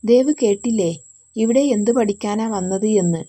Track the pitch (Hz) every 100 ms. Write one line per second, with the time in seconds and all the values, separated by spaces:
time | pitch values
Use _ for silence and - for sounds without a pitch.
0 | 214 247 262 302 226 202 240 220 175 170
1 | - _ _ - 226 247 285 214 208 240
2 | 214 196 208 214 226 202 185 190 214 214
3 | 175 165